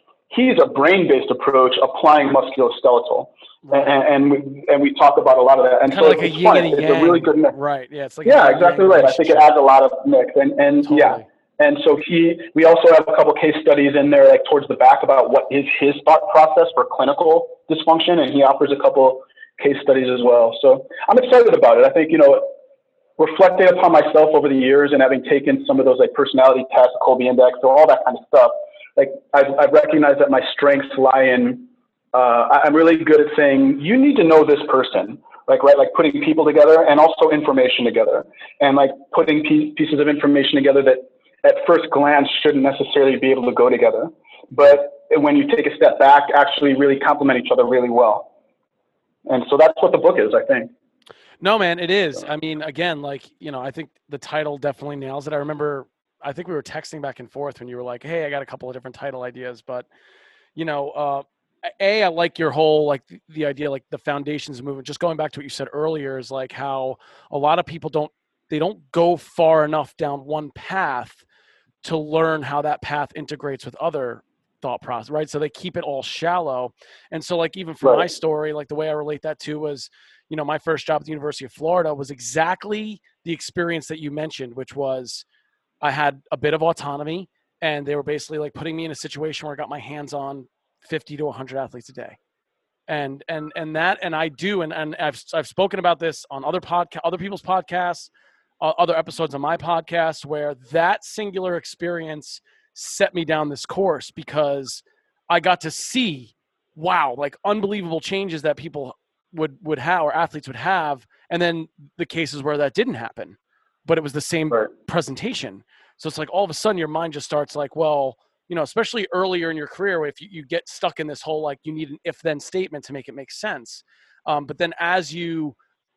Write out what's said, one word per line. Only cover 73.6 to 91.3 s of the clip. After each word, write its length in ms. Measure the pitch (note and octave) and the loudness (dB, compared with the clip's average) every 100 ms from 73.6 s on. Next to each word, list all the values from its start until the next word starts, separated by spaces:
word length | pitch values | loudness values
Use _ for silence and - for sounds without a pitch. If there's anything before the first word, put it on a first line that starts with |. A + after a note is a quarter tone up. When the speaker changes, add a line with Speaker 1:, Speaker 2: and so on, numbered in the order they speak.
| C3 | -16
Speaker 2:
with 100 | - | -10
other 460 | D#3+ D3+ B2 A2 _ _ _ _ | -8 -8 -10 -12 _ _ _ _
thought 180 | C3+ B2 | -12 -12
process, 300 | - A#2+ A2+ | -10 -12 -10
right? 180 | D3+ D#3 | -10 -8
So 100 | D3 | -8
they 120 | D3+ | -10
keep 260 | - F3+ E3+ | -10 -14 -12
it 80 | |
all 180 | D3+ C#3 | -10 -10
shallow. 680 | C3 - E3 F3+ D#3 B2+ B2 _ _ _ _ | -12 -8 -6 -4 -6 -8 -10 _ _ _ _
And 120 | D#3+ | -14
so, 140 | - F3 | -8 -6
like, 220 | E3 F#3+ | -6 -8
even 160 | E3+ | -16
for 160 | D3+ C#3 | -2 2
Speaker 1:
Right. 80 | B2 | 2
Speaker 2:
my 80 | F3 | 0
story, 480 | - D#3+ D3+ D3+ | -6 -6 -6 -6
like, 140 | D3+ C#3+ | -10 -10
the 60 | |
way 140 | D3+ D#3 | -8 -6
I 40 | |
relate 280 | D3+ D3 D3 | -6 -8 -10
that 160 | D#3 D3+ | -12 -12
to 180 | - D3+ | -12 -10
was, 320 | D3+ C#3 - _ _ _ - | -10 -12 -16 _ _ _ -16
you 60 | D#3 | -12
know, 60 | |
my 120 | C#3+ D3+ | -8 -8
first 300 | - D3+ - | -6 -6 -4
job 160 | D3+ | -6
at 20 | |
the 60 | D3 | -6
University 340 | D#3 D3 C#3+ | -12 -12 -12
of 80 | C3 | -16
Florida 420 | - D#3 F3+ D#3+ | -10 -4 -2 -2
was 160 | C#3+ C3+ | -6 -12
exactly 920 | C3+ A#2+ D3 D#3+ F#3 G3+ G#3+ G#3+ G3+ _ _ | -14 -10 -6 -4 -6 -8 -10 -10 -16 _ _
the 80 | E3+ | -12
experience 540 | E3 - - E3+ E3 - | -12 -12 -8 -6 -8 -10
that 120 | D#3+ | -14
you 100 | D3+ | -12
mentioned, 440 | D3 D#3 - B2+ | -12 -12 -12 -16
which 200 | A#2+ C3 | -16 -16
was 520 | C3+ C3+ C3 B2 - _ _ _ _ _ - | -8 -8 -8 -10 -18 _ _ _ _ _ -8
I 80 | D3 | -6
had 320 | C3+ D3 C#3 - | -4 -4 -6 -12
a 60 | D#3 | -6
bit 160 | D3 | -4
of 80 | D#3 | -2
autonomy, 640 | E3 E3 D3 C#3+ D3+ E3+ F#3 _ _ - | -4 -4 -8 -12 -12 -12 -14 _ _ -10
and 240 | D#3+ D3 | -8 -8
they 120 | C#3+ D3 | -6 -8
were 60 | |
basically, 360 | C#3+ D3 - D3+ | -6 -10 -10 -12
like, 160 | D3 | -12
putting 220 | - D#3 D#3+ | -12 -14 -12
me 100 | E3 | -12
in 40 | |
a 40 | |
situation 520 | C#3+ D3+ C#3+ D#3 C#3+ D#3 | -14 -16 -12 -12 -12 -14
where 80 | |
I 20 | C#3+ | -14
got 120 | D3+ | -14
my 100 | C#3+ | -14
hands 360 | B2+ D3 C#3+ | -16 -18 -14
on 340 | C#3+ C#3 C#3 B2 _ _ _ | -12 -12 -14 -20 _ _ _
fifty 360 | - D#3+ - D3 | -14 -14 -12 -10
to 100 | |
a 40 | D3+ | -10